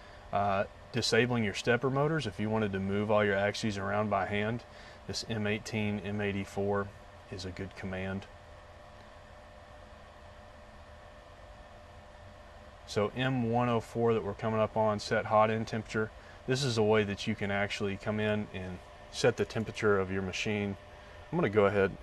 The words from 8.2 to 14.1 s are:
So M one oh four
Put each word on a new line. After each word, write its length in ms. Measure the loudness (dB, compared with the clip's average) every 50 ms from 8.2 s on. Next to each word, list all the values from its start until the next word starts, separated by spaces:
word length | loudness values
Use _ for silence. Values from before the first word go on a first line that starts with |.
| -8 -10 -16 -20 -20 -20 -20 -20 -20 -20 -20 -20 -20 -20 -20 -20 -20 -20 -20 -20 -20 -20 -20 -20 -20 -20 -20 -20 -20 -20 -20 -20 -20 -18 -20 -20 -20 -20 -20 -20 -20 -20 -20 -20 -20 -20 -20 -20 -20 -20 -20 -20 -20 -20 -20 -20 -20 -20 -20 -20 -20 -20 -20 -20 -20 -18 -18 -18 -18 -18 -18 -20 -20 -18 -20 -20 -20 -20 -20 -18 -18 -18 -18 -18 -18 -18 -18 -18 -18 -18 -18 -18 -12 -4
So 240 | 0 2 2 2 2
M 360 | 0 0 0 2 2 2 2
one 180 | 2 4 4 4
oh 120 | 2 2
four 320 | 0 0 0 2 4 4